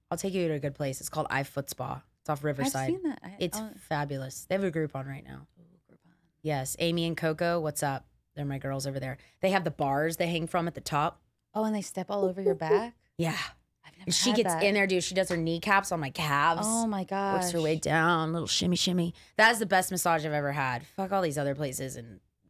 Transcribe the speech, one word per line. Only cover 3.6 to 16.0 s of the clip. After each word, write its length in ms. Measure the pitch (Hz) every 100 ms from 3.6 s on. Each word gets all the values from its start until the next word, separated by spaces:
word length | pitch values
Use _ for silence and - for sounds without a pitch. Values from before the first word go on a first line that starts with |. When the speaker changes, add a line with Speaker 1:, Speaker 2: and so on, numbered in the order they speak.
| 220 190 -
Speaker 1:
fabulous. 580 | 151 143 139 131 - -
They 60 | 190
have 80 |
a 80 | 196
Groupon 340 | 160 151 139 135
right 180 | 135
now. 220 | - 135 147 _
Speaker 2:
Ooh, 340 | 170 _ _
Groupon. 220 | - _ _ _ _
Speaker 1:
Yes. 340 | 156 139 131 -
Amy 260 | 170 170 165
and 100 | 165
Coco, 440 | 160 156 170 170
what's 240 | 156 147
up? 240 | 147 135 - _ _ 147
They're 100 | 143
my 120 | 139
girls 300 | 139 135 139
over 120 | 135
there. 180 | 131 131 - -
They 100 | 190
have 120 | 190
the 60 | 165
bars 480 | - 143 139 160 165
they 100 | 170
hang 200 | 170 165
from 200 | 180 170
at 60 |
the 80 | 139
top. 400 | - 147 160 - _ _ _
Speaker 2:
Oh, 120 | 214 220
and 100 | 214
they 60 |
step 260 | - - 180
all 160 | 202 190
over 160 | 185
your 140 | 190 165
back? 400 | 160 - 233 - _ -
Speaker 1:
Yeah. 200 | 165 - - - _ _
Speaker 2:
I've 100 | - -
never 60 | -
Speaker 1:
And 80 | -
she 140 | 247
Speaker 2:
had 80 | 220
Speaker 1:
gets 160 | 196
Speaker 2:
that. 100 | 160
Speaker 1:
in 100 | 202 202
there, 100 | 190
dude. 160 | 185
She 120 | 165 185
does 140 | 185
her 80 | 170
kneecaps 540 | 165 170 208 196 190
on 80 |
my 120 | 170